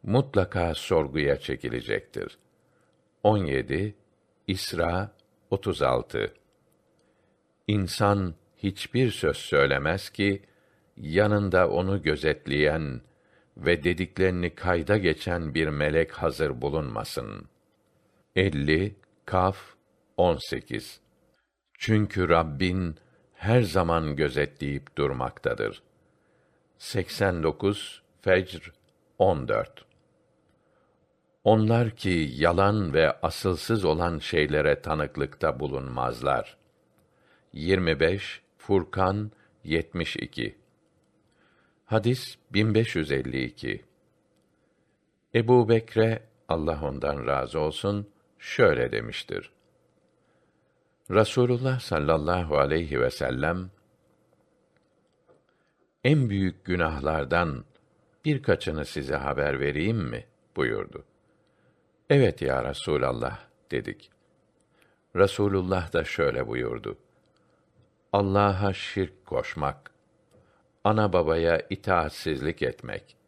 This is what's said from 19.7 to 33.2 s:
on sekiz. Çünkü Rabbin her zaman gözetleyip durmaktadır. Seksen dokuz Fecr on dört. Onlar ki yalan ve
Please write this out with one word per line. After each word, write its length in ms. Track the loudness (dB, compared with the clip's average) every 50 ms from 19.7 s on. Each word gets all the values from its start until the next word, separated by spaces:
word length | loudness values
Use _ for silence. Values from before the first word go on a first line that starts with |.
| -20 _ _ _ _ _ _ _ _
on 220 | 2 2 2 2 0
sekiz. 600 | -4 -8 -8 -8 -8 -8 -10 -10 -10 -12 -20 _ _ _ _ _ _ _ _ _ _ _ _ _ _ _ _ -8
Çünkü 500 | -2 2 2 2 2 0 0 -2 2 4
Rabbin 680 | 4 4 4 0 -2 -2 -2 0 0 0 -2 -4 -6 -10 _ _ _ _ _ _ _
her 280 | -6 0 2 4 4
zaman 540 | 2 2 0 0 2 2 0 0 0 -2 -2
gözetleyip 840 | 0 -2 0 0 -2 -2 -2 -4 _ -6 -6 -6 -6 -8 -10 _ -2
durmaktadır. 840 | -2 -2 -2 -4 -6 -6 -8 -6 -4 -4 -4 -2 -4 -6 -6 -10 _ _ _ _ _ _ _ _ _ _ _ _ _ _ _ _ _ _ _ _
Seksen 640 | -16 -6 -4 -4 -4 -4 -2 0 0 0 0 2
dokuz 600 | 0 -2 -2 0 0 -2 -2 -2 -8 -16 -18 -20 _ _ _ _
Fecr 520 | 2 2 2 2 2 -2 -10 -16 -16 -18 -20 _ _ _ _ _ _ _ _ _
on 300 | 2 2 2 0 -2 -2
dört. 360 | -2 -2 -2 -4 -10 -20 -20 _ _ _ _ _ _ _ _ _ _ _ _ _ _ _ _ _ _ _ _ _ _ _ _ _ _ _ _ _ _ _ _
Onlar 460 | 4 6 6 6 4 4 2 2 0
ki 400 | -4 -4 -2 0 0 0 0 -2
yalan 640 | -2 2 2 2 4 4 4 4 2 2 0 0 2
ve 260 | 4 4 4 2 0